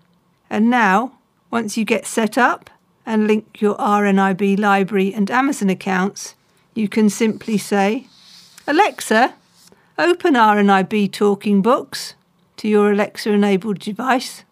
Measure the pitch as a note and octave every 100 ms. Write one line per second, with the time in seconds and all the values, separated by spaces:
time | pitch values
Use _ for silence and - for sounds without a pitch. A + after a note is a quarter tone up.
0 | _ _ _ _ - G#3+ A3+ B3 G#3 F#3+
1 | C4 - _ _ _ A#3 G#3 A3+ G#3 G#3+
2 | - - A3 C4 B3+ B3+ - _ _ _
3 | - A3 G#3+ G#3+ - - G#3 G#3 G#3 G#3
4 | G3+ G3 G3 F#3 G3+ G3 G#3 G3 F#3+ G3+
5 | G3 A3 G3+ B3 C#4 C4+ G3 F#3 - F#3
6 | F#3+ - - - _ _ _ - G#3 -
7 | G#3+ - A3 G#3 - G#3 - G3+ G3 A#3+
8 | - _ - - - - - D4+ G4+ -
9 | - A3 D4 - _ _ _ _ _ -
10 | E4 F4+ F4+ B3+ G#3+ G#3 G3+ F#3+ F#3+ G#3+
11 | G3 - G#3 G3 G#3+ G3+ G#3 C4 - -
12 | - - _ _ _ - G#3+ G#3 G#3 G3+
13 | G3+ - A3+ G#3 G3+ F#3+ A3+ F#3 - G3+
14 | B3+ B3 - - _